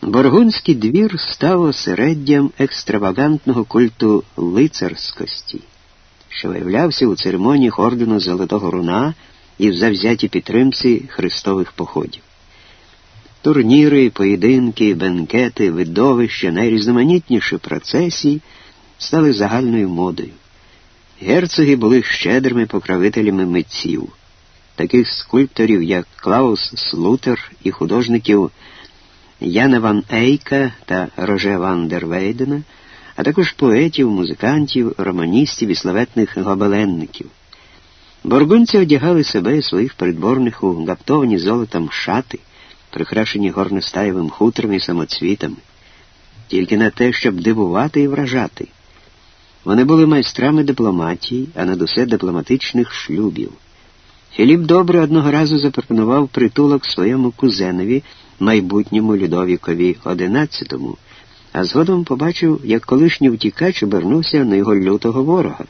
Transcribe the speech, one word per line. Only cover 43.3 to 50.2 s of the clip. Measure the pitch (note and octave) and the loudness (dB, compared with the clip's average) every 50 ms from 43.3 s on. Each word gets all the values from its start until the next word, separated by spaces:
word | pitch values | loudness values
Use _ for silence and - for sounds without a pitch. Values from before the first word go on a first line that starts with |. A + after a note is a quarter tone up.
| - G#2 G2+ F#2+ | -2 -2 -2 -2
горностаєвим | E2+ G2 G2 F#2 G2 F#2+ F2+ - - F#2 G#2 G#2 F#2 F#2 E2+ D#2 | -2 -2 -4 -2 -2 -4 -4 -4 -4 -4 -2 -2 -2 -2 -4 -6
хутром | D2 - G#2 A#2+ A2+ - A#2 A2 G2+ | -2 0 0 0 2 0 -4 -2 -2
і | F#2+ | -4
самоцвітами, | - - E2+ E2+ D#2+ - - - - E2+ G2+ - - D2 - - - _ _ _ _ - _ _ _ _ _ _ _ _ _ - - _ | -4 -4 -4 -4 -4 -6 -8 -6 -2 -4 -2 -2 -4 -10 -10 -12 -20 _ _ _ _ -20 _ _ _ _ _ _ _ _ _ -20 -14 _
тільки | - F2+ F#2 F2 A2 G#2 | -4 -4 -2 0 0 0
на | A2+ A2 | 0 0
те, | - - B2 B2 A#2+ | 2 2 0 0 0
щоб | - - B2 G2 F2+ | 0 -2 -2 -2 0
дивувати | E2+ G#2+ A2+ A2 G#2 F2+ E2+ G2 B2+ D3+ - D3+ | -2 -2 0 0 0 0 0 -2 -2 -2 0 0
і | C#3+ C#3 | 0 0
вражати. | C3+ C#3+ D3 C3 B2 C3 A2 - _ - - - _ _ _ _ _ _ _ _ _ _ _ _ _ _ _ _ _ _ _ | 0 -2 -4 -2 -2 -2 -4 -4 _ -12 -16 -16 _ _ _ _ _ _ _ _ _ _ _ _ _ _ _ _ _ _ _
Вони | F#2 G2 A2+ B2+ | 0 2 4 4
були | C3+ D#3+ D#3+ D#3+ | 4 6 4 6
майстрами | D3+ D#3 C#3+ | 4 4 2